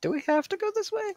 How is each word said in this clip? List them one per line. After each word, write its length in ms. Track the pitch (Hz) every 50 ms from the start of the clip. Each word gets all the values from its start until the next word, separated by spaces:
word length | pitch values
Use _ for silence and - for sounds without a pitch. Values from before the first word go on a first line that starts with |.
Do 100 | - -
we 100 | - 302 -
have 200 | - 302 302 294 -
to 80 | -
go 140 | 392 - 427 415
this 160 | 440 415 -
way? 220 | - 440 440 427 392